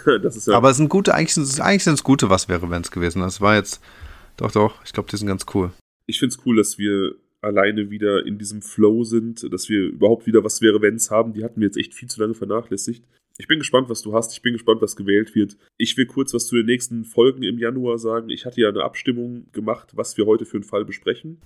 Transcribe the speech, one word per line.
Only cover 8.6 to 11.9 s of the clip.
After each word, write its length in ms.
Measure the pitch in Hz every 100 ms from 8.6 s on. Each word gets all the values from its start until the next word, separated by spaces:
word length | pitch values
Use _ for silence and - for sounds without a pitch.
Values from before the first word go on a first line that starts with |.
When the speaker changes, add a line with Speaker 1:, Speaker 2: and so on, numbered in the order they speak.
Speaker 1:
Flow 420 | - - 107 113
sind, 480 | 113 113 113 113 127
dass 140 | - -
wir 200 | 104 90
überhaupt 380 | - 107 113 -
wieder 180 | 107
Was-wäre-wenns 680 | 104 - 110 104 104 113 -
haben. 220 | 110 117
Die 100 | 107
hatten 160 | 113 110
wir 80 | 101
jetzt 100 | 104
echt 160 | -